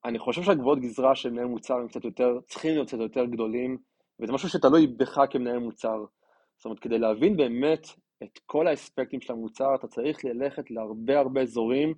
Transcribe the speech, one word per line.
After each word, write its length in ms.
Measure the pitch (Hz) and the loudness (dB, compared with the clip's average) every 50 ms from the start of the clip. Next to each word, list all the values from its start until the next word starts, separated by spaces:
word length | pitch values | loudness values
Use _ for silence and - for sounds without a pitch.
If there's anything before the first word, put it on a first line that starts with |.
| - | -4
אני 140 | 120 117 113 | -4 -4 -4
חושב 240 | - - 123 160 180 | -2 -2 -2 0 2
שהגבוהות 360 | 196 196 151 123 127 147 139 | 2 2 4 4 2 2 2
גזרה 360 | 127 120 110 - 127 131 135 | 0 -6 -4 2 4 4 4
של 160 | 131 - 127 | 4 0 -6
מנהל 140 | 120 120 120 | -4 -4 -6
מוצר 280 | 123 120 113 - - 131 | -6 -6 -8 -4 -4 -4
הם 140 | 123 120 113 | -4 -4 -6
קצת 180 | - 123 - | -10 -10 -10
יותר, 340 | 117 98 - 123 123 123 123 135 _ | -10 -2 0 2 2 2 0 -6 _
צריכים 240 | - - - 160 | -16 -6 -2 0
להיות 160 | 160 151 135 - | 0 0 0 -2
קצת 120 | - 113 | -4 -6
יותר 260 | 113 107 - 131 123 | -6 -4 -2 -2 -2
גדולים, 520 | 120 120 113 113 110 110 123 123 127 131 123 _ _ _ _ _ _ _ _ | -2 -2 -4 -2 -2 -2 -2 -4 -4 -6 -8 _ _ _ _ _ _ _ _
וזה 140 | 117 107 127 | -6 -4 -4
משהו 160 | 139 - 180 | -4 -4 -2
שתלוי 380 | - 170 - 135 143 165 160 139 | -2 4 4 8 8 8 6 6
בך 320 | 120 113 135 - - 147 143 135 | 4 0 -2 0 4 2 2 4
כמנהל 300 | - 135 123 120 120 123 | 4 -2 -2 -2 -2 -4
מוצר. 460 | 120 117 - _ - 113 110 110 107 101 _ _ _ _ _ _ _ _ _ _ | -4 -6 -10 _ -4 -4 -4 -4 -6 -10 _ _ _ _ _ _ _ _ _ _
זאת 80 | _ | _
אומרת, 140 | 117 110 107 | -12 -12 -8
כדי 200 | - 117 113 113 | -4 -2 0 2
להבין 380 | 113 110 107 107 135 196 214 165 | 2 2 2 4 4 2 4 4
באמת 500 | 143 120 117 120 135 151 160 156 - - - _ _ _ _ _ - | 2 2 2 0 2 2 0 0 -2 -14 -20 _ _ _ _ _ -18
את 160 | 107 _ - _ | -16 _ -20 _
כל 220 | - - 147 160 175 | -4 0 2 2 2
האספקטים 540 | 147 - - - _ - 131 127 - 127 | 0 0 -4 -12 _ -6 -6 -6 -6 -12
של 120 | - - 123 | -8 -8 -10
המוצר, 420 | 113 113 107 - - 131 135 135 | -8 -8 -10 -6 -2 0 0 0
אתה 120 | 131 - 117 | 0 -2 -6
צריך 380 | - - 120 147 151 - - | -8 -4 -4 -4 -4 -4 -6
ללכת 460 | 131 117 120 135 139 139 - 143 - | -6 -4 -4 -4 -4 -4 -6 -10 -8
להרבה 480 | 120 113 110 107 110 110 113 120 139 147 | -8 -8 -8 -8 -8 -8 -2 2 2 2
הרבה 220 | 139 131 131 135 | 2 2 2 0
אזורים 520 | 131 120 110 120 113 113 127 135 147 156 160 | -2 0 0 -2 0 2 2 2 2 0 -2